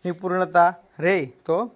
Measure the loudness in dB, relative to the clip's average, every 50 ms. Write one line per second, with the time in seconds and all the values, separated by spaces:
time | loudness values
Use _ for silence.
0 | _ -8 -8 -6 -6 -4 -2 -2 -2 2 4 4 4 4 2 -4 _ _ _ -4
1 | -2 0 0 0 -2 -6 -12 _ _ -2 -2 -2 -2 -6 -10